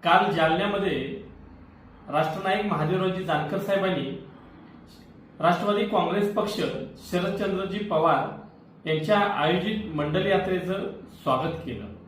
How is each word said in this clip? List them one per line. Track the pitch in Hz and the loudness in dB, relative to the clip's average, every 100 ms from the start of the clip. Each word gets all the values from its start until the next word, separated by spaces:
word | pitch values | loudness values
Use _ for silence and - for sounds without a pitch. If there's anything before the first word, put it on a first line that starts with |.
काल | 170 180 190 | 6 4 4
जालन्यामध्ये | 160 160 170 202 202 190 135 - - - - - - - - - - - | 2 2 2 0 0 0 -2 -4 -8 -12 -20 -20 -20 -20 -20 -20 -20 -4
राष्ट्रनायक | 143 156 190 185 202 | 0 0 -2 -2 0
महादेवरावजी | 208 165 156 185 185 180 | 0 0 0 2 0 -2
जानकर | 175 151 143 190 | -2 -2 0 -4
साहेबांनी | 202 196 190 165 127 - - - - - - - - - - - - - | 0 0 2 0 -4 -8 -12 -20 -20 -20 -20 -20 -20 -20 -20 -20 -20 0
राष्ट्रवादी | 160 175 208 208 | 2 2 2 2
काँग्रेस | 214 202 170 196 208 | 2 2 2 0 0
पक्ष | 208 208 - - - - - - | 0 -2 -2 -4 -4 -10 -14 -4
शरदचंद्रजी | 180 190 202 196 185 190 208 | -2 -2 -2 -2 -2 -4 -6
पवार | 208 165 165 151 - - - - - - 156 | -2 2 4 4 0 -8 -16 -20 -20 -12 -2
यांच्या | 156 156 208 | -2 4 4
आयोजित | 202 143 156 180 214 220 - | 4 2 2 2 0 -2 -4
मंडल | 156 151 175 196 | -2 0 0 2
यात्रेचं | 185 185 180 175 196 - - - - | 2 2 -2 -2 -4 -4 -8 -16 -8
स्वागत | - 127 160 - - | 0 0 0 -4 -8
केलं. | 107 104 - | -10 -10 -14